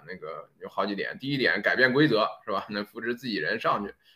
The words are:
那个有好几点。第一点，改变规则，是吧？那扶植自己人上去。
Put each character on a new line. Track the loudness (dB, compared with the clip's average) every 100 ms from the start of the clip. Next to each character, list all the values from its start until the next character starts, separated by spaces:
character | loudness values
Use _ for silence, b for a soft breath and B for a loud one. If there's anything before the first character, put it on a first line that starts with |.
| -12
那 | -12
个 | -10 -12 -14 _
有 | -8
好 | -2 -2
几 | -2
点。 | -4 -6
第 | -4
一 | 2
点， | 2 2
改 | 2 4
变 | 4
规 | 6 6
则， | 4 2 -2
是 | -4
吧？ | -4 -2
那 | -6
扶 | -6 -6
植 | -6 -4
自 | -4
己 | -2
人 | -2 0
上 | 0 -2 -4
去。 | -10 b